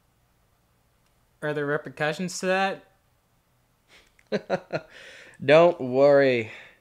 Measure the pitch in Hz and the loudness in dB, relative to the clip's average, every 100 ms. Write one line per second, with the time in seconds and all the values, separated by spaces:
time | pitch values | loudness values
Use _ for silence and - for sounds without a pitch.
0 | _ _ _ _ _ _ _ _ _ _ | _ _ _ _ _ _ _ _ _ _
1 | _ _ _ _ 151 151 143 151 143 131 | _ _ _ _ -8 -6 -6 -6 -8 -6
2 | 151 156 180 - 185 185 196 180 _ _ | -6 -6 -10 -8 -4 -2 -4 -6 _ _
3 | _ _ _ _ _ _ _ _ _ _ | _ _ _ _ _ _ _ _ _ _
4 | _ _ _ 208 - 185 - 156 - - | _ _ _ -10 -6 -8 -8 -12 -12 -20
5 | - - - - 131 156 175 170 131 127 | -20 -20 -20 -8 4 6 6 2 -4 2
6 | 143 139 135 123 107 - - _ | 4 4 4 0 -4 -14 -20 _